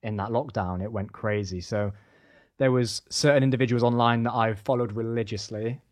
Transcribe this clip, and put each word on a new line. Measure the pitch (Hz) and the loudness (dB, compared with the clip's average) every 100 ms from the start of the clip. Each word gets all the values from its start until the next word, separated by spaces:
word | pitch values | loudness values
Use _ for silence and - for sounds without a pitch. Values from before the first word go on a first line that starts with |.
in | 113 104 | -6 -6
that | 101 | -2
lockdown, | 117 143 110 92 90 | -2 -2 -4 -4 -4
it | 101 | -4
went | 110 101 | -6 -8
crazy. | - 110 104 95 92 | -6 -4 -2 -4 -8
So | 87 107 104 101 _ _ _ _ _ _ | -4 -2 -2 -6 _ _ _ _ _ _
there | 135 | 2
was | 127 117 104 _ | 2 0 -4 _
certain | - 147 143 | 0 4 6
individuals | 135 127 127 120 | 4 2 2 4
online | 120 120 117 117 | 4 4 4 4
that | 117 | 0
I | 117 113 | 0 0
followed | 104 - 123 120 | 0 -2 0 0
religiously | 107 113 117 104 104 - 110 110 135 _ | -2 -4 -4 -4 -6 -8 -6 -6 -6 _